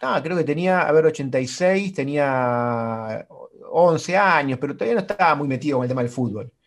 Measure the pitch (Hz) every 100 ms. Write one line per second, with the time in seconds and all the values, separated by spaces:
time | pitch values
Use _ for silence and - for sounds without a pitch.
0 | 131 180 147 175 143 147 180 185 - 151
1 | 160 156 139 131 127 - 180 190 196 190
2 | 139 147 139 131 123 120 120 117 113 113
3 | 110 110 - 131 127 - - 156 175 160
4 | 165 185 196 165 139 127 139 135 220 233
5 | 190 - 175 147 147 131 151 135 123 127
6 | 120 123 120 101 120 _